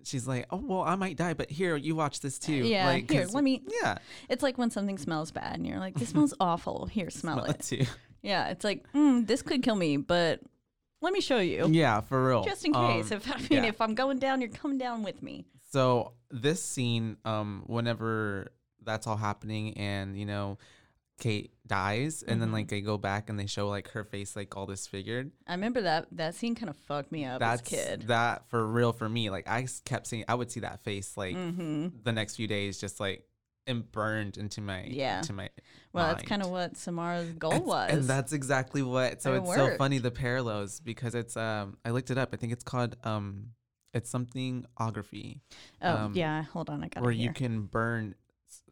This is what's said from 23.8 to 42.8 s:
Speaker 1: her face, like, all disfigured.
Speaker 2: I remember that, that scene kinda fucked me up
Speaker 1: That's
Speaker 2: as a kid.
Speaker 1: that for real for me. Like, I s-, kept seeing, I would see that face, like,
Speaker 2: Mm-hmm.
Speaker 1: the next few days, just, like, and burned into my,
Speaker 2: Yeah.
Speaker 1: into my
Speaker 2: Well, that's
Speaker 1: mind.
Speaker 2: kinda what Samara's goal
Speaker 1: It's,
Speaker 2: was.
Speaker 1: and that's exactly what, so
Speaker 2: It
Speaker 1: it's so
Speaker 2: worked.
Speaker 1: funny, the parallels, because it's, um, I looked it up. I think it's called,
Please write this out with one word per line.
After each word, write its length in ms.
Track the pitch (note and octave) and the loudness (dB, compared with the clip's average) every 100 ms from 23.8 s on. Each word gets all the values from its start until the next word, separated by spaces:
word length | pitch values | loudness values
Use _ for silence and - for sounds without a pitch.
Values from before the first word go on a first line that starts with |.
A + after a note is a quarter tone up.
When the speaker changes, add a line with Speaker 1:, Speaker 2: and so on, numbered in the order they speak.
| - | -6
Speaker 1:
her 140 | A2+ | -10
face, 300 | G#2 G2+ G2+ | -8 -10 -8
like, 220 | G#2+ G2 G2 | -10 -10 -8
all 80 | |
disfigured. 640 | G2 G2 - G2 G2 A#2+ C#3 - - | -8 -8 -8 -8 -6 -6 -6 -12 -8
Speaker 2:
I 60 | |
remember 300 | F3+ G#3+ B3 | -4 -2 0
that, 240 | F3+ - - | 2 0 -2
that 220 | E3+ D#3+ | -6 -6
scene 200 | E3+ A#3 | -4 -4
kinda 180 | A3+ A3 | -4 -6
fucked 400 | C#3+ - C#3+ C#3 | -10 -6 -6 -4
me 140 | D#3+ C3+ | -6 -4
up 140 | B2+ | 0
Speaker 1:
That's 200 | A#2 A#2+ | 0 0
Speaker 2:
as 80 | A#2+ | -2
a 40 | - - | -4 -2
kid. 140 | G2+ A2 | -4 2
Speaker 1:
that 400 | A#2 A#2 - - | 4 4 0 -2
for 180 | A#2 A2 | 0 2
real 280 | A#2 A#2+ | 4 4
for 120 | A#2 A2 | 2 -2
me. 220 | A#2 G#2+ | 0 0
Like, 180 | F#2+ - | -2 -2
I 180 | A2+ | -2
s-, 160 | B2+ - | -2 -8
kept 220 | - A#2+ - | -4 -4 -4
seeing, 180 | A#2 - | -6 0
I 60 | |
would 160 | B2 A#2+ | 0 0
see 100 | A#2 | -6
that 200 | G2 - | -8 -8
face, 380 | - G2+ G2+ - | -4 -4 -6 -4
like, 180 | F#2+ F3+ | -4 -2
Speaker 2:
Mm-hmm. 520 | F3 F3 E3 D3+ F3 A#2+ | -4 -4 -2 -2 -2 -2
Speaker 1:
the 80 | B2 | -2
next 240 | A2+ G#2 - | 0 -2 -4
few 100 | A2 | -2
days, 320 | G#2 G2+ F#2+ | -2 -2 -4
just, 200 | G2+ - | -8 -4
like, 280 | G2+ F#2+ _ _ _ _ - | -4 -4 _ _ _ _ -4
and 240 | A#2+ A2 | -4 -4
burned 440 | A2 G#2+ G#2+ G#2 G2 | -4 0 0 -4 -6
into 240 | G#2 G#2+ | -8 -6
my, 240 | G2+ F#2 | -6 -6
Speaker 2:
Yeah. 340 | F#2+ B2+ C3 F#2+ | -6 -4 -2 -2
Speaker 1:
into 140 | D#3+ | -4
my 160 | G2 G2 - _ - _ | -6 -10 -14 _ -20 _
Speaker 2:
Well, 140 | F3 D#3+ | 0 0
that's 120 | - | 0
Speaker 1:
mind. 100 | - | -2
Speaker 2:
kinda 200 | G#3 F#3+ | -2 -2
what 280 | F3+ F3 - | -4 -6 -6
Samara's 560 | - E3+ E3+ F3 E3+ | -6 -4 -2 -4 -4
goal 180 | E3 D#3+ | -4 2
Speaker 1:
It's, 140 | A#3 F4 | 2 2
Speaker 2:
was. 240 | D#3+ F#2 | 0 2
Speaker 1:
and 120 | D3+ | 2
that's 280 | C3 C3+ - | 4 2 0
exactly 500 | D3+ C3 C3 C3 C#3+ | -4 0 0 2 -2
what, 400 | C3 B2+ B2+ - | 2 2 2 0
so 120 | C3+ | 0
Speaker 2:
It 40 | C3 | 2
Speaker 1:
it's 120 | F3+ | 2
so 120 | F3 C3+ | 4 4
Speaker 2:
worked. 120 | - | 4
Speaker 1:
funny, 200 | C3+ C3+ | 2 2
the 120 | B2 | 0
parallels, 680 | A#2+ B2 C3 A#2 G#2 G2+ - | -2 0 0 0 -2 -4 -8
because 340 | - A2+ A#2 | -10 -6 -4
it's, 220 | A#2 A#2 A2+ | -4 -4 -4
um, 400 | A2+ G#2+ G2+ - | -2 -2 -6 -6
I 60 | A#2 | -2
looked 200 | A#2+ B2+ | -2 0
it 80 | B2+ | -2
up. 120 | B2 | -2
I 40 | G2 | -2
think 160 | A#2 | -4
it's 120 | A#2+ | -4
called, 320 | - B2+ | -2 -2